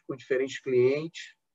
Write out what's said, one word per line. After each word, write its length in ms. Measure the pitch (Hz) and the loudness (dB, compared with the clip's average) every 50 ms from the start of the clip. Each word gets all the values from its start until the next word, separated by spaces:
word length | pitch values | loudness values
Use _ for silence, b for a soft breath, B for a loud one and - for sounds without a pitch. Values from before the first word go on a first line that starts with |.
| - | -10
com 80 | - 143 | -10 -12
diferentes 440 | 127 - - 135 127 135 131 135 - | -10 -4 -2 -2 -2 -2 -2 -6 -8
clientes, 760 | - 135 127 123 123 131 139 151 160 165 - - - - - _ _ _ | -4 0 4 4 4 4 2 0 -4 -8 -10 -14 -18 -18 -20 _ _ _